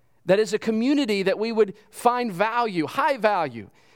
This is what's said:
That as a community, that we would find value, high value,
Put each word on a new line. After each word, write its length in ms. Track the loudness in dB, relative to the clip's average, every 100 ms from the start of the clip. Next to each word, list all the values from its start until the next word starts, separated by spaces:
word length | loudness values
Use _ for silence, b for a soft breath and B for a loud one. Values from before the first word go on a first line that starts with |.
| _ _ 0
That 120 | 2
as 140 | 2
a 60 | -2
community, 640 | -2 0 2 0 0 0
that 160 | 0 0
we 140 | 0
would 220 | 2 0 0 b
find 420 | 0 0 2 -2
value, 540 | -2 -2 0 -2 -2 -4
high 300 | 0 -2 2
value, 540 | 0 0 -2 -6 -14 b b